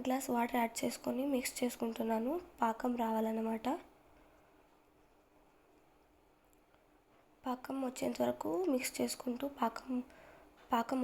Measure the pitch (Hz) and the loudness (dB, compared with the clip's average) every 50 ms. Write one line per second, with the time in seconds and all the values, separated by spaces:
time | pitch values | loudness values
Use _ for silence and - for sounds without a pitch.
0 | 247 262 254 269 269 269 247 240 233 233 - 247 233 233 - - - 247 240 - | 0 0 0 0 2 2 2 2 2 4 4 2 2 2 0 0 -2 -2 -2 -2
1 | - 254 240 240 262 285 277 247 254 - - - - 247 240 - - 233 226 - | -2 -2 0 2 2 2 2 2 0 0 -2 0 0 0 0 0 -2 -2 0 0
2 | 226 226 226 220 226 247 302 359 359 - - - 247 226 220 - - 254 247 240 | 0 2 2 2 2 2 0 -2 -4 -6 -4 0 0 0 2 2 0 0 2 2
3 | 233 226 220 220 220 220 220 220 220 220 226 220 - 254 285 370 - - - - | 2 2 2 2 2 2 0 0 -2 -2 -2 -2 -2 -2 -2 -2 -4 -12 -20 -20
4 | - - - - - - - - - - - - - _ _ _ _ _ _ _ | -20 -20 -20 -20 -20 -20 -20 -20 -20 -20 -20 -20 -20 _ _ _ _ _ _ _
5 | - _ _ _ _ _ _ - - _ _ _ _ _ _ - _ _ _ _ | -20 _ _ _ _ _ _ -20 -20 _ _ _ _ _ _ -20 _ _ _ _
6 | _ _ _ _ _ _ _ _ _ _ - - _ _ _ - _ _ _ _ | _ _ _ _ _ _ _ _ _ _ -20 -20 _ _ _ -20 _ _ _ _
7 | _ _ _ - - _ _ _ - 262 247 254 - - 269 269 262 254 254 - | _ _ _ -20 -20 _ _ _ -6 -4 -4 -4 -4 -6 -4 -2 -2 -4 -2 -2
8 | 269 254 240 - 247 240 247 - - 302 320 349 370 359 277 254 254 - - - | -2 -2 0 0 0 0 0 0 -2 -2 0 0 2 2 2 2 0 -2 -2 -2
9 | 254 240 - - - 254 240 240 - 285 277 - 247 226 226 - - 262 262 247 | -2 -2 -2 -4 -4 -4 -4 -2 -4 -6 -2 0 -2 -2 -2 -2 -8 -4 -4 -4
10 | 247 - - - - - - - - - - - - - - 233 233 - 269 262 | -4 -6 -12 -20 -20 -20 -20 -20 -20 -20 -20 -16 -6 0 2 2 2 2 0 0